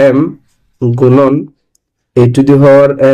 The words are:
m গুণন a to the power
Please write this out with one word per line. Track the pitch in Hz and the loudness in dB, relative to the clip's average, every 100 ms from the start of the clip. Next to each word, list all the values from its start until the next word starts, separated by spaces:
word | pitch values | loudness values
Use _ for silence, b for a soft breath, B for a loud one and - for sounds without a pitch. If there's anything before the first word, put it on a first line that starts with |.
| 139 | 0
m | 135 170 - _ _ _ - 123 120 | 0 -4 -10 _ _ _ -8 -6 -2
গুণন | 127 131 135 143 156 _ _ _ _ _ _ - | 0 2 0 -2 -8 _ _ _ _ _ _ -2
a | 120 | -2
to | 127 | 0
the | 139 139 | 0 2
power | 139 139 143 139 135 | 2 2 2 0 -2